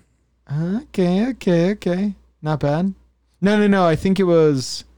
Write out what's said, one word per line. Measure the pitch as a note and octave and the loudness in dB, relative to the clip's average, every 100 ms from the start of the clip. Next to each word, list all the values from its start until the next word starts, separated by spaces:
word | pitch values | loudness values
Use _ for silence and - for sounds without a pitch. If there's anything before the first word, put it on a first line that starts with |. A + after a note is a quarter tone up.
| _ _ _ _ - | _ _ _ _ -10
Okay, | D3 E3+ A3+ D#4 - F3 F#3 B3+ | -6 -4 -6 -6 -2 0 0 -2
okay, | A3+ G3 E3+ F3+ | -4 0 0 0
okay. | G#3 F#3 F3+ G3+ F#3+ _ _ | -2 -4 -2 -4 -6 _ _
Not | D#3 D3+ | -6 -2
bad. | C#3+ D#3 F#3+ - _ _ _ - | -2 -2 -4 -6 _ _ _ -4
No, | G3 G#3+ | 0 2
no, | G#3 | 2
no, | G3 E3+ | 4 2
I | D#3 | 2
think | F#3+ F#3+ | 0 0
it | |
was, | F3+ E3 D#3 C3+ - - - | 2 4 4 2 -4 -12 -16